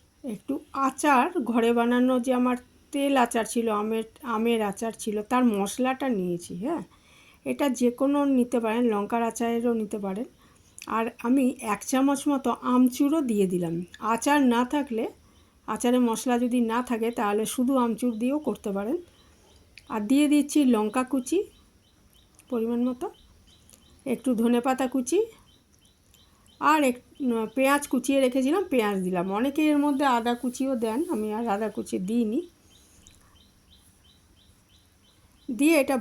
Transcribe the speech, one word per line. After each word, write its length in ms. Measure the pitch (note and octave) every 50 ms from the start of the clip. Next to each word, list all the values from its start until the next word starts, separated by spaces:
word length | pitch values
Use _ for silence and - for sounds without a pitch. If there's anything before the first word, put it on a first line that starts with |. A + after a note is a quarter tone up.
| _ _ _ _ - C4+ G#3+
একটু 200 | - - - C4+ D4+ - - -
আচার, 540 | C#4 C4+ C4+ C4 - - D4+ C#4 B3+ B3+ F4+ F4+ F4+ A#3+ G#3
ঘরে 200 | A3+ B3 A3+ A#3 A#3
বানানো 420 | A#3 A#3 A#3+ B3 B3 B3+ B3+ C4 B3+
যে 120 | A#3+ C4 B3+ B3
আমার 160 | B3 B3+ B3 B3 - - _ _ _ _ -
তেল 220 | C#4 C#4 C#4+ C#4
আচার 280 | B3+ A#3+ A#3 - A#3 -
ছিল, 220 | - - A#3+ A3+ A3+ G#3+ G#3 G#3+
আমের, 220 | A3 A3 A3+ A3 A3 - - -
আমের 380 | B3+ A3+ G#3+ A3+ A#3 A#3 A3 G#3+ G3+
আচার 220 | F#3+ - A#3 A3+ G#3+ - -
ছিল, 140 | A3+ G3+ G#3+ G#3
তার 200 | - B3 B3 B3+
মশলাটা 600 | A#3+ G#3+ G3 G3 G3+ - - B3 B3+ C4 B3+ C#4+ C4+
নিয়েছি। 440 | A#3+ G3 F#3 F3+ F3 E3+ - - F#3+ F3 G3
হ্যাঁ, 180 | C#4 E4+ C#4+ - - _ _ _ _ - - - - - _ -
এটা 200 | C4+ B3+ B3 D4+ C#4+ B3 -
যে 80 | B3 A#3+
কোনো 280 | A#3+ - C4+ C#4 C#4+ C#4+ C#4+ C#4+ C#4 B3+
নিতে 200 | A#3+ A#3+ - B3 A3+
পারেন, 180 | A3 G#3+ A#3 B3 A#3 G#3+
লঙ্কার 300 | G3+ G3+ G#3 A#3+ A#3 A#3 A3+
আচারেরও 420 | A3+ - A#3 A#3 A#3 A#3 A#3 B3 A#3
নিতে 240 | A3+ G#3+ G#3 - G#3+
পারেন। 280 | G3 G3 F#3+ G3+ B3+ - - _ _ _ _ _ _ _ _ - -
আর 180 | - - A3+ A3+ A#3 - - -
আমি 180 | A#3 B3+ C#4+ C4 B3 - - - - G3+
এক 60 | G3+ - -
চামচ 300 | - B3+ C4+ C#4 C#4 C#4 C#4 D4
মতো 220 | C#4+ C4+ C4+ B3+ A3+ - - B3+ B3
আমচুরও 460 | B3+ B3+ B3+ B3 - D4 C#4+ D4+ E4 C#4+ B3
দিয়ে 160 | A3 G3+ G3 F#3 F#3
দিলাম। 220 | F3 F3 E3 E3+ E3+ F3+ - - - - G#3+ A3+
আচার 240 | A#3 - C#4+ C#4+ D4 C#4 B3 A#3
না 80 | A#3 B3+
থাকলে, 400 | B3 - D4 C#4 - A3+ G#3+ B3 G#4 - - _ _ _ _ _ _ _ _ _ -
আচারের 340 | A3 A3 - B3 B3 B3+ B3 A#3
মশলা 280 | A#3+ B3 - C4 B3 A#3 B3
যদি 140 | B3 A#3 B3 A#3+ A3 A3+
না 60 | A#3+ B3
থাকে, 260 | B3 B3 A3 A3 A3+ A#3+ -
তাহলে 240 | A3+ G3+ G#3 G#3 A3 - -
শুধু 180 | - B3+ B3 C#4 C4 B3
আমচুর 280 | A#3 A3+ - - B3 A3+ G#3+
দিয়েও 180 | A#3+ B3 C#4 D4+
করতে 320 | D4+ - G#3 - - G#3+ G3
পারেন। 200 | G3 G3+ A3 D4 F4+ F4 - _ _ _ _ _ _ _ _ _ _ _ _ _ - - -
আর 120 | - G#3+ G#3 G#3
দিয়ে 160 | C4+ C#4+ D4 C#4+ D4
দিচ্ছি 260 | D4 C#4+ D4 - D4+ D4 B3+ A#3+
লঙ্কা 300 | G#3+ G#3+ G#3+ G#3+ B3+ B3+
কুচি 340 | B3+ - C4+ B3 - D#4+ F4+ G#4 - - _ _ _ _ _ _ _ _ _ _ _ _ _ _ _ _ _ _ -
পরিমাণ 300 | B3+ A#3 A3+ A3+ A#3+ A#3+ B3 B3+
মতো, 180 | B3+ B3 - F4+ - - - _ _ _ _ _ _ _ _ _ - - _ _ _ _ -
একটু 220 | - A#3+ A3 - C4 B3
ধনেপাতা 520 | G#3 A3+ A#3 A#3+ A#3+ A#3 C#4 C4 B3+ C4+ B3+ -
কুচি, 240 | C4 B3 - E4 F#4+ A4+ A4+ - - - _ _ _ _ _ _ _ _ _ _ _ _ _ _ _ _ _ _ _ _ _ _ -
আর 200 | - C#4 D4+ D#4 D4 B3+
এক, 60 | B3 B3+ - _ _ - C#4+ B3 A#3 A3+ A3 G#3+ -
পেঁয়াজ 280 | C4 C4 C4+ C#4+ C#4+ C#4+ - -
কুচিয়ে 260 | B3+ A#3+ - C#4 C4+
রেখেছিলাম, 420 | C4+ B3+ B3+ C4+ B3+ C4 D#4 G4+ F#4+ F#4+ D4
পেঁয়াজ 240 | B3+ G#3+ G#3 G3+ F#3+ F#3
দিলাম। 200 | F3+ F#3 F3+ E3+ F#3+ F#3+ G#3
অনেকে 240 | A#3+ C#4 C#4 - D#4 D4+
এর 80 | D4 D4
মধ্যে 260 | C#4+ D4 C#4+ C4+ D4 C4+ B3 A#3
আদা 160 | A3+ A#3+ A#3+
কুচিও 380 | A#3+ - B3+ B3 - C4 C4+ C4+ A#3 A#3
দেন, 160 | A3+ A3 B3 E4+ F4 E4
আমি 120 | G#3 G#3+ G#3+ G#3+ A3
আর 60 | A#3+ A#3 G3+
আদা 140 | G3+ A3 G#3+ G#3
কুচি 200 | - G#3+ - A#3 G#3+ F#3 F#3
দিইনি। 320 | A3+ A#3+ A#3+ G#3+ G#3+ D4 F4 - - _ _ _ _ _ _ _ _ _ - - - _ _ _ _ - - _ _ _ _ _ _ _ _ _ _ _ _ _ _ _ _ _ _ _ _ _ _ _ _ _ _ _ _ _ _ _ _ _ _ _ _ _ _ _ _ -
দিয়ে 260 | B3+ G#3 C#4 D#4 E4 D4+ C4+
এটা 140 | C#4 C#4 B3